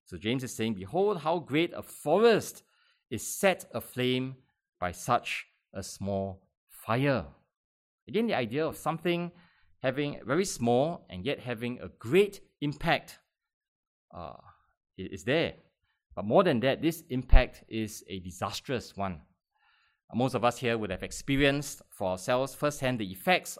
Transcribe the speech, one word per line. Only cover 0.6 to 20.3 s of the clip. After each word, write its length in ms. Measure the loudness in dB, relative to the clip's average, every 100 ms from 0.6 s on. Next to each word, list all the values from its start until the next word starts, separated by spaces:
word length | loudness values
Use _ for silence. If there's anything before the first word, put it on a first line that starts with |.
| -2 -4
"Behold 440 | -4 0 0 0
how 200 | -2 -2
great 340 | 0 0 0
a 100 | -4
forest 800 | -12 -6 2 6 6 6 2 -10 -20 _ _ _ -10
is 180 | -8 -6
set 420 | 0 2 2 -4
aflame 640 | -10 -6 -2 0 0 -2 -8 _ _ _ _
by 140 | -6
such 540 | -4 0 0 0 -8 -10 _ _
a 100 | -12
small 640 | -12 -8 -4 -2 -4 -8 _ _ _
fire." 580 | -10 -2 0 2 0 -4 -14 _ _ _ _ _ _ -4
Again, 200 | -2 0
the 60 | 0
idea 300 | 0 -2 -2
of 120 | -4
something 560 | -4 -2 -2 -2 -4 -10 -20 _ _ _
having 440 | -2 -2 -2 -4 -2
very 200 | 0 0
small 600 | 0 2 4 2 -2 -10
and 160 | -8 -6
yet 160 | -4
having 400 | -6 -6 -6 -8
a 80 | -12
great 520 | -10 2 4 4 0 -20 _
impact, 580 | -6 -2 0 0 -2 -20 _ _ _ _ _ _ _ _ _
uh, 260 | -14 -14 -14 -20 -20 _ _ _ -14
i-, 120 | -12
is 140 | -6 -2
there. 320 | 0 0 -6 _ _ _ _ _ -8
But 80 |
more 200 | 2 4
than 180 | 4 2
that, 200 | 0 0
this 200 | -2 -2 -6
impact 560 | -6 10 10 10 -2 -8
is 360 | -4 -4 -8 -12
a 120 | -10
disastrous 720 | -10 -6 -6 -6 -4 -4 -4 -6
one. 260 | -6 -6 -14 _ _ _ _ _ _ _ _
Most 220 | 0 0